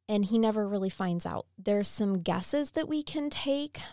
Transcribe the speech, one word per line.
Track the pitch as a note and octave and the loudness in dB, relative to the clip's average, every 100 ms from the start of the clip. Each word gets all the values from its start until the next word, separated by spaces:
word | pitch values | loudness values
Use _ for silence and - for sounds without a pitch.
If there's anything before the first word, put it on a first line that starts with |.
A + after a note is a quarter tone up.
| - | -2
And | G#3 | 0
he | G3 A3+ | 2 4
never | A3+ A3 G3+ | 4 2 0
really | G3+ F#3+ | 0 -2
finds | - F#3 F3 - | -2 -2 -2 -2
out. | - - - | -6 -8 -6
There's | G3 G#3 G3+ | 0 2 2
some | - G#3 F#3+ | 0 2 2
guesses | E3+ F#3 F3+ C#4+ C#4+ | 0 -2 0 0 0
that | - D#4+ | -2 -2
we | D4+ | -2
can | D4 D4+ D4 | -2 -4 -4
take, | - C#4 C#4 D4 - - | -2 0 0 -2 -8 -14